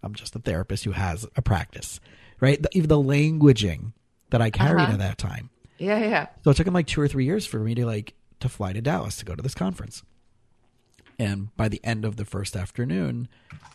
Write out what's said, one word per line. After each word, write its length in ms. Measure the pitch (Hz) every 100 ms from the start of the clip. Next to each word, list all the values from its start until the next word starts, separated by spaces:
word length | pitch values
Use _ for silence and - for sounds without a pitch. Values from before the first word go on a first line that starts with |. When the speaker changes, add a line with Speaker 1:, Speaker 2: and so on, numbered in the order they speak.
Speaker 1:
I'm 120 | -
just 220 | 104 - 117
a 20 |
therapist 440 | 117 85 95 98
who 80 | -
has 340 | 87 92 82 113 -
a 60 |
practice," 580 | - 98 - - - - - - - -
right? 200 | 131 143
The, 80 | 147
even 160 | 190 156
the 80 | 151
languaging 960 | 135 143 151 160 147 120 101 73 110 - _ _ _
that 140 | 120
I 80 | 113
carried 320 | 104 131 170
Speaker 2:
Uh-huh. 100 | 180
Speaker 1:
at 60 | 101
that 180 | 98 -
time. 320 | 98 95 - _ _ _
Speaker 2:
Yeah, 200 | 185 214
yeah. 280 | 214 196 147 -
Speaker 1:
So 60 | -
it 60 | 139
took 80 | 170
him, 80 |
like, 120 | 180 165
two 140 | -
or 80 | 147
three 160 | 139
years 220 | 131 208 -
for 120 | 110
me 140 | 110 117
to, 100 | 120
like, 260 | 107 104 - _ _
to 100 | 127
fly 240 | - 98
to 80 | 98
Dallas 340 | 120 175 - -
to 80 |
go 100 | 98
to 80 | 87
this 120 | -
conference. 480 | - 92 - 110 - - _ _ _ _ _ _ _ _ _ _ -
And 380 | 110 101 101 -
by 140 | 110
the 100 | 104
end 220 | 113 113
of 120 | 107 107
the 100 | 101
first 280 | - 98
afternoon, 720 | - 92 - 123 180 160 120 120 - _ 147 -